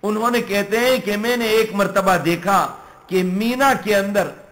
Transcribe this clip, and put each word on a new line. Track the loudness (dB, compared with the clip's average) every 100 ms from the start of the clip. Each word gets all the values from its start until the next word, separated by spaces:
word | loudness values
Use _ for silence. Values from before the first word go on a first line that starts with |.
उन्होंने | -2 -2 0 0
कहते | 0 -2 0 0
हैं | 2 0
कि | 0 -4
मैंने | -2 -2 0
एक | 2 0
मर्तबा | 0 0 2 2 2
देखा | 0 -2 2 0 0 -6 -20 -20 -4
कि | -2
मीना | 0 0 -2 2 2 2
के | 0
अंदर | 0 2 -2 -2 -8 -20